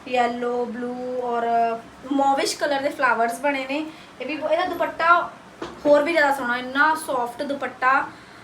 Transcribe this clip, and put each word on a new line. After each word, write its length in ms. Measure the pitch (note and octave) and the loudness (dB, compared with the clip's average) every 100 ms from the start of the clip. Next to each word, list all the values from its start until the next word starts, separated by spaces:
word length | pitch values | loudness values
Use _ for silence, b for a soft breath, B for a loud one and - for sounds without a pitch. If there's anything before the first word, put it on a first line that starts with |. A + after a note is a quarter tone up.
| B3+ | -4
ਯੈਲੋ, 580 | B3 A#3+ B3 A#3+ B3 A#3 | 0 0 0 -4 -2 -4
ਬਲੂ 540 | A#3 B3 B3 B3 B3+ | -6 -8 -8 -6 -6
ਔਰ 200 | A#3+ A#3 A#3 A#3 A#3 A3+ - - C4 | -4 -2 0 2 2 -2 -8 -16 -4
ਮੋਵਿਸ਼ 460 | C#4 C#4 C#4 F4 - | 2 2 2 0 -2
ਕਲਰ 240 | D4+ C#4 | -2 0
ਦੇ 80 | C#4 | -2
ਫਲਾਵਰਸ 500 | D4+ B3+ A3+ A#3 A#3 | 0 0 2 0 0
ਬਣੇ 260 | C#4+ C#4 C4 | -2 -2 -4
ਨੇ। 200 | C#4+ D#4 B B B | -4 -6 B B B
ਇਹ 40 | B3+ | -8
ਵੀ 120 | D4+ | -4
ਬ-, 140 | D4+ | 0
ਇਹਦਾ 140 | E4 F4+ | 0 0
ਦੁਪੱਟਾ 640 | D#4+ D4+ - E4 E4+ - - - - - - D4 | -2 -4 2 4 4 4 -10 -20 -14 -14 -2 4
ਹੋਰ 180 | C#4+ | 6
ਵੀ 80 | D#4 | 6
ਜ਼ਿਆਦਾ 240 | D#4+ C#4+ C4+ | 4 2 2
ਸੋਹਣਾ, 220 | A#3+ B3 | -2 -4
ਇੰਨਾ 380 | B3+ C#4 D#4 D#4 | -2 2 2 2
ਸੌਫਟ 480 | - B3+ A#3+ - | -2 -2 -2 -6
ਦੁਪੱਟਾ, 600 | C#4+ C#4 B3+ - B3+ C4+ - B B B | -6 -4 -6 0 2 2 0 B B B